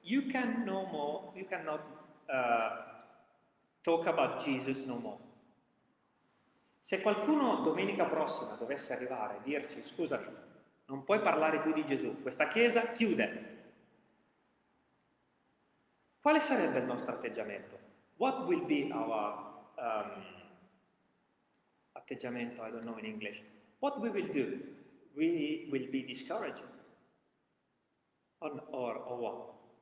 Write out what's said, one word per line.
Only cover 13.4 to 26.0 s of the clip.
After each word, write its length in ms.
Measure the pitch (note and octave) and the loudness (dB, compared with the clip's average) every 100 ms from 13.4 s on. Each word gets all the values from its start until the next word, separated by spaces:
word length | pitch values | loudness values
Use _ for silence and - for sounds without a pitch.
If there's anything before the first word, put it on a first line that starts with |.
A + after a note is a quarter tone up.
| - - - - _ _ _ _ _ _ _ _ _ _ _ _ _ _ _ _ _ _ _ _ _ _ _ _ | -10 -16 -20 -20 _ _ _ _ _ _ _ _ _ _ _ _ _ _ _ _ _ _ _ _ _ _ _ _
Quale 180 | D4 D#4 | 6 6
sarebbe 400 | - B3 D#3+ C3 | 6 4 4 2
il 60 | B2 | 2
nostro 280 | A#2+ - | -2 -2
atteggiamento? 680 | A#2 A#2+ A2 G#2+ G2+ - - - _ _ - | -4 -4 -4 -6 -8 -12 -18 -20 _ _ 0
What 280 | B3+ B3+ - | 0 0 0
will 180 | - - | 0 4
be 280 | D3 C#3 | 2 2
our, 760 | - A2+ A2 G#2 - - - - - | -2 0 0 -2 -4 -12 -16 -16 -6
um, 460 | A#2+ A2 G2+ G2 F#2 F2 - - - _ _ _ _ _ _ _ _ _ _ _ _ | -2 -2 -4 -10 -14 -18 -20 -20 -20 _ _ _ _ _ _ _ _ _ _ _ _
atteggiamento, 680 | - - C#3 B2+ A#2+ A#2+ A#2+ | -20 -12 -8 -6 -4 -6 -6
I 60 | A2+ | -8
don't 140 | A#2 | -8
know 140 | A#2 A2 | -8 -8
in 80 | A2 | -8
English. 360 | G#2+ G#2 - - - _ _ | -6 -8 -10 -18 -20 _ _
What 180 | C#4 C#4 | -2 0
we 120 | A3+ | -2
will 200 | G3 E3+ | 0 0
do? 520 | D3 A#2+ - - - - - - | 0 0 -2 -8 -16 -20 -20 -16
We 540 | C#3+ E3 E3+ D3+ D#3 D#3 | 0 2 2 0 -2 -2
will 180 | C3+ B2+ | -2 0
be 140 | C3 | -4